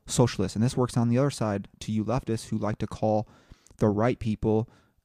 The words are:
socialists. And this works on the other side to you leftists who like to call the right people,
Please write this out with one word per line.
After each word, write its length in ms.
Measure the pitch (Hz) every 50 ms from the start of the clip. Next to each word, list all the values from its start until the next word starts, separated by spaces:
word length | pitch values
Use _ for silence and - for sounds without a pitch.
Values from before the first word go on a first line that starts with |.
| -
socialists. 500 | - - - 123 117 - - 95 95 -
And 100 | 98 113
this 100 | 127 -
works 220 | - 123 120 - 123
on 120 | 117 117
the 80 | 117 123
other 120 | 139 143
side 380 | - - 117 107 101 101 95 - _ -
to 100 | - -
you 120 | 107 107 107
leftists 460 | 107 117 135 - - 113 110 - -
who 80 | 110 110
like 220 | 110 104 110 -
to 80 | 113 -
call 400 | - - - 110 107 107 107 - - - - - - _ _ - - -
the 100 | 113 107
right 320 | 101 104 110 123 - -
people, 480 | - 117 104 - - 110 107 110 117 - - _ _ _ _ _